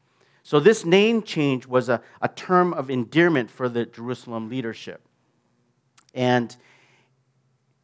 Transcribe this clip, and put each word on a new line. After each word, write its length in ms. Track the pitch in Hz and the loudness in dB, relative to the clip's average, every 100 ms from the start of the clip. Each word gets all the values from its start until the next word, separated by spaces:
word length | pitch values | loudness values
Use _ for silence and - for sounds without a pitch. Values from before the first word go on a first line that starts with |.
| _ _ _ _ | _ _ _ _
So 160 | - 151 | 0 4
this 260 | 156 220 | 4 4
name 380 | 165 185 208 226 | 4 4 4 0
change 420 | - 165 143 131 | -4 -2 -2 -2
was 240 | 127 127 120 | 0 -2 0
a, 140 | 117 - - | -4 -6 -8
a 80 | 120 | -8
term 460 | - - 185 180 | -8 0 2 2
of 160 | 160 135 | -2 -4
endearment 640 | 131 110 143 175 151 110 | -4 0 2 2 2 -2
for 160 | - 127 | -6 -6
the 180 | 120 117 | -4 -6
Jerusalem 640 | - 120 123 - 113 110 | -8 -12 -12 -10 -12 -8
leadership. 500 | 127 113 107 - 82 _ _ _ _ _ _ _ _ _ _ _ | -8 -8 -10 -16 -18 _ _ _ _ _ _ _ _ _ _ _
And, 420 | 131 123 123 113 - _ _ _ _ _ _ _ _ _ _ _ _ | -4 0 0 -2 -10 _ _ _ _ _ _ _ _ _ _ _ _